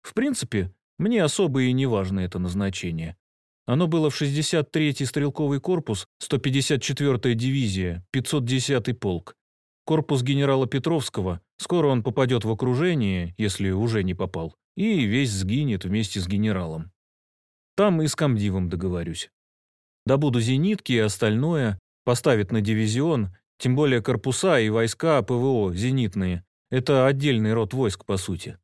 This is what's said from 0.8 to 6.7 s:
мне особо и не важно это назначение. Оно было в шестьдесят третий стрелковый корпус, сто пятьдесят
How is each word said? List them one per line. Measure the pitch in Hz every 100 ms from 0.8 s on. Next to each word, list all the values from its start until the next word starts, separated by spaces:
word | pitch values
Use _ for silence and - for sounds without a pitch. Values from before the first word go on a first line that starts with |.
| _ -
мне | 190 233
особо | 156 - 175 131
и | 127
не | 127 135
важно | 104 95 95
это | 90 90
назначение. | 90 92 98 90 90 82 82 - _ _ _ _ -
Оно | 131 175
было | 165 156
в | -
шестьдесят | 143 143 151 170 143
третий | - 151 135 131
стрелковый | 151 143 135 147 139
корпус, | 180 180 - 104 - _
сто | - -
пятьдесят | 139 135 131